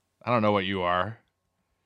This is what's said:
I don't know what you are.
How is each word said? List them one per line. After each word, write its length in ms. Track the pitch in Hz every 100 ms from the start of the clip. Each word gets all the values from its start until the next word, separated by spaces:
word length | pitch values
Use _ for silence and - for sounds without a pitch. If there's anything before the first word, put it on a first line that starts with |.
| _ _ 110
I 40 |
don't 100 | 120
know 100 | 107
what 140 | 101 95
you 160 | 95
are. 360 | 87 90 98 113 _ _ _ _ _ _